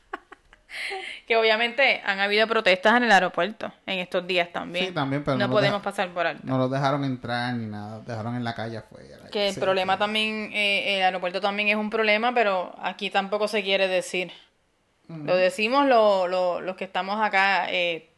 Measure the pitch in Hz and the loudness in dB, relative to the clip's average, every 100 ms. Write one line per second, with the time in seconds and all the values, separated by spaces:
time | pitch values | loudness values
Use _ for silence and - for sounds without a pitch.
0 | _ - - - _ - _ - - 392 | _ -14 -14 -20 _ -20 _ -12 -8 -10
1 | 359 - - 226 226 220 233 226 262 202 | -10 -16 0 2 4 4 2 2 2 2
2 | - 190 202 208 220 226 214 180 214 233 | -2 -2 2 2 2 2 4 4 6 4
3 | 240 190 180 - 180 220 208 - - 190 | 6 6 4 0 -2 -4 -12 -12 -8 -6
4 | 180 185 175 180 170 - 165 175 185 170 | -4 -4 -2 0 0 -4 -8 -4 -4 -2
5 | 135 139 147 - - 214 202 202 196 196 | -2 -2 -2 0 2 2 2 0 -4 -4
6 | 185 175 170 147 - 131 131 135 143 143 | -6 -2 -4 -4 -4 -2 0 0 0 0
7 | 139 127 117 120 123 120 110 104 104 110 | -2 -4 -4 -4 -2 -4 -6 -8 -10 -12
8 | 117 113 110 123 120 117 113 113 - - | -10 -8 -6 -4 -6 -6 -8 -10 -14 -20
9 | 67 71 - 220 202 196 190 190 190 190 | -20 -20 -8 -2 -2 0 0 0 0 0
10 | 208 214 220 220 214 208 208 196 170 196 | 0 0 -2 -4 -6 -2 0 0 0 2
11 | 185 185 180 185 196 202 208 214 214 220 | 2 0 -4 -2 -2 -2 0 0 0 0
12 | 214 208 233 247 208 185 170 - - 190 | 2 2 2 2 2 0 -4 -6 -8 -6
13 | 190 196 196 202 208 214 196 196 190 185 | -2 -2 0 -2 0 -2 0 2 2 0
14 | 175 185 175 - - _ _ _ _ _ | -2 -4 -6 -10 -20 _ _ _ _ _
15 | _ 165 147 180 185 180 214 269 277 233 | _ -12 0 2 2 2 0 2 4 6
16 | 214 196 180 185 180 170 160 185 190 185 | 6 4 2 0 0 -2 -6 -8 -6 -6
17 | 190 208 214 190 196 190 180 185 175 165 | -4 0 0 4 4 2 0 -2 -2 -4
18 | - | -10